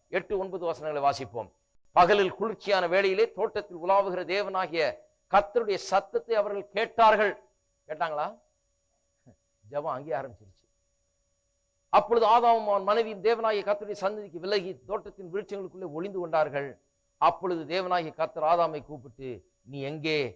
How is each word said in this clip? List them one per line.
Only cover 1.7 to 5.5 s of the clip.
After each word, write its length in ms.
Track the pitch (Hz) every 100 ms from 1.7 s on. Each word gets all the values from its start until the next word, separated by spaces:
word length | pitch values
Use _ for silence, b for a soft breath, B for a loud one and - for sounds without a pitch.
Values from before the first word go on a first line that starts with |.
| _ _ 165
பகலில் 380 | 175 202 185
குளிர்ச்சியான 520 | - 220 196 190 196 175
வேளையிலே 400 | 185 196 190 226
தோட்டத்தில் 440 | - 214 208 202 175
உலாவுகிற 460 | 175 196 196 180
தேவனாகிய 580 | 165 190 196 185 175 165 143 - _ _ _
கர்த்தருடைய 460 | 196 202